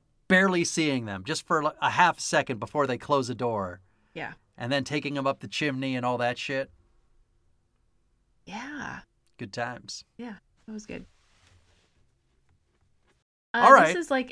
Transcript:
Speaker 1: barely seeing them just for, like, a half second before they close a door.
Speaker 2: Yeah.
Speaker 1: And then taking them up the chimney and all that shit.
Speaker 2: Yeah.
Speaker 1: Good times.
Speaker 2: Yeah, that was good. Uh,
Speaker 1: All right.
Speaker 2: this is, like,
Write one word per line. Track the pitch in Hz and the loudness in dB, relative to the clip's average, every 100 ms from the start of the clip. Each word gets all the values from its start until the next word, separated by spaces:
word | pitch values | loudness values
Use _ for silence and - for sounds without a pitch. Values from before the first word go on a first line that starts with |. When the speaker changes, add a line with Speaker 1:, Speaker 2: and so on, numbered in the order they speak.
| _ _ - | _ _ 2
Speaker 1:
barely | 185 190 180 | 4 4 2
seeing | 165 - 151 131 110 | 0 0 0 0 -4
them | 98 101 | -8 -6
just | 156 - | -8 -2
for, | 160 | 0
like, | 147 - | 0 -2
a | 139 | 0
half | 117 175 - | 4 4 2
second | - 156 135 113 | 0 0 0 -4
before | - 151 135 | -4 -2 -2
they | 120 | -2
close | - 143 123 | 0 0 0
a | 110 | -4
door. | 123 107 92 87 _ _ _ | -4 -2 -6 -10 _ _ _
Speaker 2:
Yeah. | 165 143 - _ - | -14 -14 -14 _ -10
Speaker 1:
And | 120 | -4
then | 139 | -4
taking | 131 147 143 | -2 -6 -4
them | 143 135 | -4 -4
up | 135 | -4
the | 113 | -6
chimney | - 151 131 135 127 | -6 -4 -4 -4 -4
and | 123 | -2
all | 123 | -2
that | 120 123 | -2 -4
shit. | - 135 135 _ _ _ _ _ _ _ _ _ _ _ _ _ _ _ _ _ - | -6 -6 -6 _ _ _ _ _ _ _ _ _ _ _ _ _ _ _ _ _ -16
Speaker 2:
Yeah. | 202 269 294 - - - _ _ - | -14 -12 -12 -12 -14 -18 _ _ -16
Speaker 1:
Good | 113 | -14
times. | 120 117 98 98 - - - | -10 -10 -10 -16 -18 -18 -18
Speaker 2:
Yeah, | 240 196 _ _ - | -16 -16 _ _ -18
that | |
was | 214 214 | -16 -14
good. | - - _ _ _ _ _ _ _ _ _ _ _ _ _ _ _ _ _ _ _ _ _ _ _ _ | -16 -16 _ _ _ _ _ _ _ _ _ _ _ _ _ _ _ _ _ _ _ _ _ _ _ _
Uh, | 233 320 | 6 10
Speaker 1:
All | |
right. | 262 - | 10 8
Speaker 2:
this | 349 320 | 2 -2
is, | |
like, | 262 254 | -2 -2